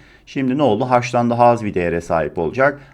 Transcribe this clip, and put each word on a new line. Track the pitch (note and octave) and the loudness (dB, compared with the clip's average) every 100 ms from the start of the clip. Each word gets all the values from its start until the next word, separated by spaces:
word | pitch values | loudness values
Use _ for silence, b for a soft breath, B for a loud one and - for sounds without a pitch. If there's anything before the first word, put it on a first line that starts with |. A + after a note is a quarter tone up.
| B B B | B B B
Şimdi | C#3+ C3 C3+ | -6 -2 0
ne | |
oldu? | C#3 G#2+ | 2 0
H'tan | B2+ B2 A#2+ B2 A#2+ | 2 0 2 -2 0
daha | A#2 | 4
az | B2 A#2 | 4 4
bir | G#2+ | -2
değere | F#2 F2 E2+ | -2 -2 -2
sahip | E2 E2 D2 - | -2 -2 -2 -4
olacak. | D#2+ A#2+ C#3 C#3 B | -4 0 0 -2 B